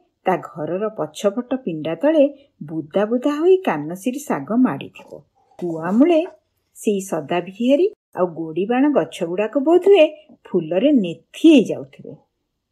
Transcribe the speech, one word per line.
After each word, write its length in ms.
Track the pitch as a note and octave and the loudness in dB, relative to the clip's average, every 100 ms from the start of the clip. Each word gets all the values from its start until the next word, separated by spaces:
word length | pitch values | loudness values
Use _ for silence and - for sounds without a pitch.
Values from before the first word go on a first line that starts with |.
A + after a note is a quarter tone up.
| _ _ - | _ _ -4
ତା 100 | E3+ | -4
ଘରର 520 | C#3+ E3 D#3 F3+ G#3+ | -6 -10 -8 -6 -6
ପଛପଟ 680 | G#3+ D3+ - G#3 G3+ A#3+ | -6 -10 -4 -4 -4 -6
ପିଣ୍ଡା 400 | C4 G3 D#3+ D#3 | -6 -6 -6 -6
ତଳେ 560 | E3 C#4+ D#4+ C#4+ - _ _ | -2 0 4 2 0 _ _
ବୁଦା 420 | D3 D#3+ D#3 G3 | -10 -10 -4 -2
ବୁଦା 260 | G#3+ A#3+ C#4+ | 0 -2 -2
ହୋଇ 260 | D4 E4+ F#4+ | 0 2 4
କାନସିରି 640 | F#4+ D#3 D3+ F3+ - C4 | 2 -4 -6 -8 -6 -8
ଶାଗ 340 | - E3 C#3 | -6 -8 -2
ମାଡ଼ିଥିବ। 680 | A3+ B3+ C#3 - - - D3+ _ _ _ - | 2 2 0 -10 -18 -20 -20 _ _ _ -10
କୁଆ 320 | F3 D#3+ E3+ | -8 -6 -2
ମୂଳେ 360 | G#3 D#4+ D#4+ F4+ - _ _ _ | 2 4 4 0 -10 _ _ _
ସେଇ 260 | - - G3+ | -6 -2 -2
ସଦାବିହାରୀ 920 | F#3+ E3 C#3+ F3 F3 F#3+ A#3+ C#4+ F#4+ - _ - | -2 -8 -4 -6 -6 -6 0 2 2 -4 _ -4
ଆଉ 100 | F3+ | -4
ଗୋଡ଼ିବାଣ 680 | D#3+ D#3+ D#3+ G3+ B3 D4 | -4 -8 -6 -2 0 2
ଗଛଗୁଡ଼ାକ 680 | B3+ D#3+ - E3+ F3+ G#3+ C#4+ | 2 -2 -6 -6 -4 -4 -2
ବୋଧହୁଏ 680 | C4+ F4 F4+ G4+ D#4 - _ - | 2 2 6 6 6 2 _ -20
ଫୁଲରେ 480 | - F#3 D#3 F3 C4 | -4 -4 -2 0 2
ନେଥି 560 | C#4+ F3+ E3 _ - D#4 | 2 0 -6 _ 2 6
ହେଇଯାଉଥିବେ। 680 | D4 F#3+ C3 C3+ - - - _ _ _ _ _ | 6 4 -4 -10 -18 -20 -20 _ _ _ _ _